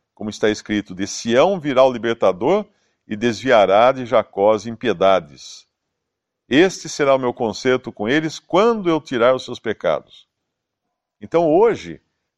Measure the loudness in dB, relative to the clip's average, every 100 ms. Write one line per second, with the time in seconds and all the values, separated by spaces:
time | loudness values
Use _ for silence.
0 | _ -14 -14 -4 -2 -2 -4 -6 -6 -10
1 | -10 -8 -2 2 2 0 -2 2 2 0
2 | -6 0 0 0 -2 -2 -4 _ _ _
3 | -14 -4 -4 -2 2 4 4 4 4 2
4 | -2 -2 -2 0 2 0 -4 -8 -4 0
5 | 2 2 -2 -20 -20 -20 _ _ _ _
6 | _ _ _ _ -2 2 2 0 -12 -2
7 | 2 2 0 -4 -6 -2 0 0 -2 -8
8 | -2 -2 -4 -10 -4 0 2 0 -2 -2
9 | -2 0 2 2 -4 -10 -8 -4 -2 -4
10 | -6 -20 _ _ _ _ _ _ _ _
11 | _ _ -4 0 2 4 2 0 -8 -18
12 | _ _ _